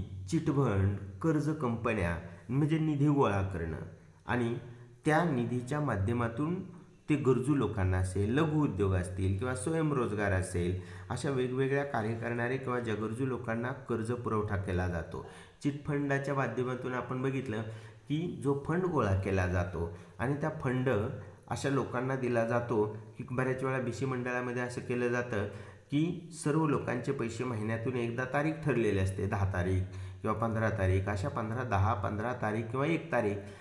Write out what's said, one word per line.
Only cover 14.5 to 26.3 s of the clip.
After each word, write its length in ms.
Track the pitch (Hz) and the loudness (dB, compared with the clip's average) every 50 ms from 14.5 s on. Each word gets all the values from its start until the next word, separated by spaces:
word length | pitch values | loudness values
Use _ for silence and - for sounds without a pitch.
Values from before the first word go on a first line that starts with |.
| 104 | 0
केला 320 | 92 92 98 90 90 92 90 | 0 0 0 0 0 0 0
जातो. 360 | 85 82 80 - - 65 - - - - - - - - | 0 -2 -4 -6 -8 -10 -10 -12 -14 -18 -20 -20 -12 -4
चिटफंडाच्या 720 | - 147 139 147 - 151 147 143 143 139 139 135 139 151 143 | -2 -2 -2 -2 -2 -2 -2 0 0 0 0 0 0 0 0
माध्यमातून 600 | 139 131 120 113 123 123 127 127 120 127 127 127 | 0 0 0 0 -2 -2 -2 -2 -4 -4 -4 -4
आपण 280 | 123 117 131 131 127 | -4 -4 -4 -4 -2
बघितलं 400 | 131 139 135 135 117 - 107 110 110 110 - - - - - - - - | 0 0 0 -2 -2 -2 -4 -4 -4 -6 -8 -12 -14 -16 -20 -16 -6 -4
की 320 | 143 156 175 175 - - 113 | -2 -2 -2 -4 -4 -2 0
जो 180 | 139 139 139 - | 0 0 0 0
फंड 180 | - 160 180 185 | -2 0 0 0
गोळा 300 | - - 139 113 101 95 95 | 2 2 2 4 4 2 2
केला 260 | 98 104 95 95 90 | 2 2 2 2 2
जातो 440 | 90 90 90 87 92 - - 85 82 - - - - - - | 2 2 0 0 0 -2 -4 -4 -4 -6 -10 -16 -16 -8 -4
आणि 160 | 113 131 147 | -2 -2 0
त्या 160 | 147 156 156 - - | 0 -2 -4 -4 -2
फंड 280 | - 131 123 127 127 135 120 101 107 127 - - - - - - - - | -2 0 0 2 2 2 2 2 0 -2 -4 -8 -12 -14 -16 -18 -8 -6
अशा 200 | - - - 139 | -4 -2 0 2
लोकांना 480 | 139 131 113 - - 123 127 131 135 | 2 2 0 0 -2 -2 -2 -2 -2
दिला 280 | 127 123 120 120 117 113 | 0 0 2 2 2 2
जातो 400 | 113 123 120 120 - 123 107 107 107 - - - - - - | 2 2 0 2 2 2 2 2 2 0 -6 -12 -12 -12 -12
की 60 | 127 - | -8 -4
बऱ्याच 320 | 127 127 127 131 127 127 135 | -2 0 0 0 0 0 0
वेळा 140 | 131 131 131 | 0 0 0
बीसी 280 | 120 120 113 - 135 | -2 -2 -2 -2 -2
मंडळामध्ये 560 | 131 131 123 123 127 123 123 123 123 120 123 | -2 0 -2 -2 -2 -2 -2 -2 -2 -2 -2
असं 180 | 123 120 120 123 | -2 -2 -4 -6
केलं 280 | - - 123 120 123 120 | -4 -2 0 0 2 2
जातं 380 | 120 123 120 - 113 101 104 101 - - - - - - - - | 2 0 0 0 -2 -2 -2 -2 -4 -10 -12 -14 -18 -20 -6 -2
की 400 | 143 147 160 175 170 - - - | 0 2 2 2 0 -4 -8 -12